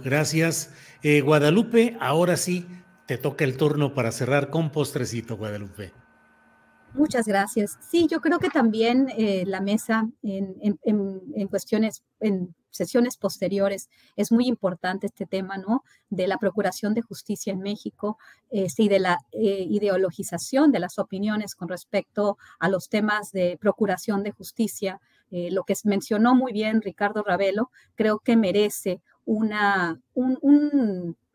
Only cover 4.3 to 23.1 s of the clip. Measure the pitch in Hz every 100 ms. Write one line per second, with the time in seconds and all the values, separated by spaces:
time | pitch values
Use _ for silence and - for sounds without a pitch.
4.3 | 143 139 160 160 156 139 139 120 113 110
5.3 | 104 107 104 101 104 92 - _ _ _
6.3 | _ _ _ _ _ _ 262 302 247 214
7.3 | 196 202 220 208 - - 339 320 330 330
8.3 | 349 359 302 233 220 226 254 269 226 214
9.3 | 190 190 190 196 214 - 220 220 - 208
10.3 | 196 196 190 208 - - 208 196 190 -
11.3 | 214 196 190 - 220 220 - _ - 220
12.3 | 190 180 - _ - 170 240 247 - 196
13.3 | - 185 196 196 196 - _ _ - 214
14.3 | 233 247 233 185 175 180 190 202 - 180
15.3 | 190 190 196 190 254 _ _ _ 185 190
16.3 | 185 190 202 196 - 208 226 - 190 -
17.3 | 202 202 185 202 208 214 - 208 220 -
18.3 | _ _ 202 180 - 208 196 185 180 _
19.3 | 220 214 196 185 208 208 185 190 - -
20.3 | 170 - 269 311 196 175 - - 190 214
21.3 | 214 202 - 175 180 - 196 - - 208
22.3 | - - - 170 185 - 214 214